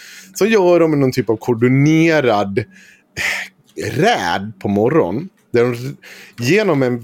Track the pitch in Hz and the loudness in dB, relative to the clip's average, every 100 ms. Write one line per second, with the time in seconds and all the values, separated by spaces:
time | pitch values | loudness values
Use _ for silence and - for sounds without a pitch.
0 | - - - - 208 220 180 175 165 147 | -20 -20 -12 -4 0 2 4 4 2 2
1 | 135 123 113 110 - 117 123 135 147 160 | 0 0 -2 -2 -2 0 2 4 4 4
2 | 165 156 123 104 98 98 110 - - _ | 2 2 2 0 0 -4 -8 -12 -20 _
3 | _ - - - - _ _ - 95 117 | _ -10 -8 -8 -12 _ _ -12 -8 -2
4 | 208 190 90 95 104 - 104 101 117 160 | 0 0 -2 -4 -6 -8 -4 0 2 0
5 | 87 107 190 _ _ 117 123 117 131 139 | 0 -4 -10 _ _ 0 0 -2 -10 -14
6 | - - - - 120 196 202 143 127 123 | -20 -20 -20 -6 -2 0 0 0 0 -4